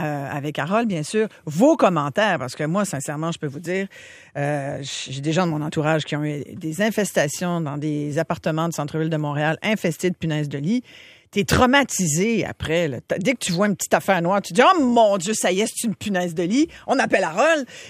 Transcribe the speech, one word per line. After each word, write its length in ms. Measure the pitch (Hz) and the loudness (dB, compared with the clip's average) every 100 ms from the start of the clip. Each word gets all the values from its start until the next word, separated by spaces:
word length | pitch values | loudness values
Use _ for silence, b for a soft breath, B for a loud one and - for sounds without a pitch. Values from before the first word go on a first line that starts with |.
euh, 260 | 151 143 135 | -4 -4 -6
avec 260 | 147 143 147 | -6 -6 -4
Harold, 300 | 147 214 240 | -2 0 0
bien 140 | 170 | -2
sûr. 260 | 151 214 220 b | -2 -2 -2 b
Vos 320 | - 151 277 311 | -6 4 4 6
commentaires, 600 | 214 165 143 165 208 160 | 4 4 0 2 2 2
parce 160 | 127 | -2
que 100 | - | -4
moi, 220 | 151 190 202 | -2 -2 -2
sincèrement, 440 | 139 147 147 165 | -4 -6 -6 -6
je 80 | 165 | -6
peux 80 | 151 | -8
vous 140 | 127 | -8
dire, 280 | 175 185 196 B B B B - | -6 -4 -6 B B B B -4
euh, 400 | 143 147 139 143 | -2 -2 -4 -8
j'ai 380 | 139 - 139 135 | -8 -10 -10 -6
des 120 | 147 | -2
gens 100 | 160 175 | 0 0
de 40 | |
mon 100 | 151 | -2
entourage 440 | 151 160 151 160 - | -4 -2 0 0 -2
qui 100 | 151 | -4
ont 80 | |
eu 200 | 151 147 - | -4 -6 -10
des 260 | - 160 156 | -10 -8 -2
infestations 800 | 220 214 196 - 147 - 180 170 | 0 0 0 0 0 -2 -4 -2
dans 160 | 151 143 | -4 -4
des 420 | 156 147 147 147 | -4 -2 -2 -2
appartements 520 | 160 170 180 156 170 | -2 -4 -2 -2 -2
du 40 | |
centre-ville 360 | 160 147 160 160 | -4 -4 -4 -2
de 80 | 156 | -2
Montréal 400 | 147 143 151 160 | -2 -2 0 0
infestés 460 | 208 220 180 156 180 | -2 -2 -2 -2 -2
de 80 | 180 | -2
punaises 320 | 165 151 147 | -2 -2 -4
de 80 | 139 | -4
lit. 260 | 151 247 B B B B B | -2 -2 B B B B B
T'es 140 | 208 | -2
traumatisé 1000 | - - 247 285 262 - 175 151 214 220 - | 2 4 6 6 2 0 0 0 2 0 -2
après, 420 | - - 165 165 | -6 -2 0 0
là. 120 | 120 - | -4 -4
T'as, 120 | - | -2
dès 140 | 196 | 0
que 40 | 247 | -2
tu 140 | - | -2
vois 140 | 170 208 | 0 0
une 100 | 190 | 0
petite 160 | - | 0
affaire 300 | 180 180 185 | 2 2 2
noire, 180 | 170 202 | 2 0
tu 140 | - | 0
dis, « 80 | 175 302 370 | 6 6 6
Oh 60 | |
mon 360 | 254 240 214 196 | 4 6 6 4
Dieu, 160 | 170 | 0
ça 180 | 220 202 | 0 0
y 80 | 185 | 0
est, 60 | 226 | 0
c'est 200 | - 233 | -2 -4
une 80 | |
punaise 400 | - 208 185 180 | -4 -2 -2 -2
de 80 | 165 | -2
lit. » 260 | 170 240 330 B - | 0 2 0 B -2
On 120 | 262 | 0
appelle 240 | 226 208 | 2 2
Harold, 440 | 170 170 302 311 247 B B | 2 2 2 2 -2 B B